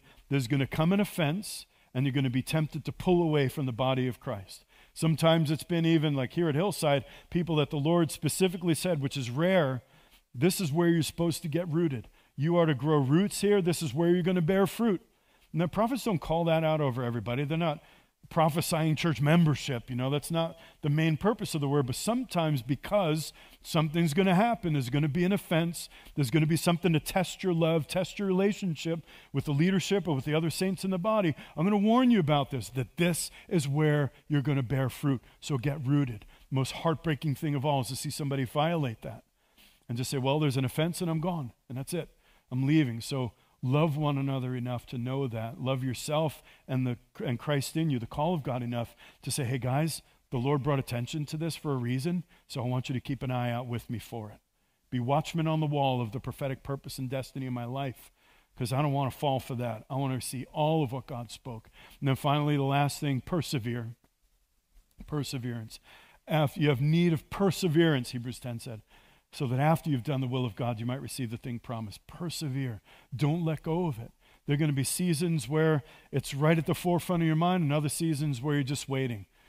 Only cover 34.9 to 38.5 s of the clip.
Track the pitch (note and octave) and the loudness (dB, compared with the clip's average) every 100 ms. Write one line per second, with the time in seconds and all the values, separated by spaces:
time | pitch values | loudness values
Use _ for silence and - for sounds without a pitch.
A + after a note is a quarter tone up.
34.9 | - D3 B2+ - - - C3+ C#3+ D3 B2+ | 0 0 0 -4 -14 -6 -2 -2 -2 2
35.9 | C#3+ C3+ G#2+ - - _ C3+ B2+ - E3 | 2 0 -4 -16 -20 _ -2 -2 -2 -2
36.9 | D#3 E3+ C#3+ D#3 B2+ D#3 C#3+ D3 C#3 B2 | 0 -2 -2 -2 -2 -2 0 0 0 -2
37.9 | C3 D3 - C#3+ C#3 B2 | -6 -6 -6 -4 -2 -2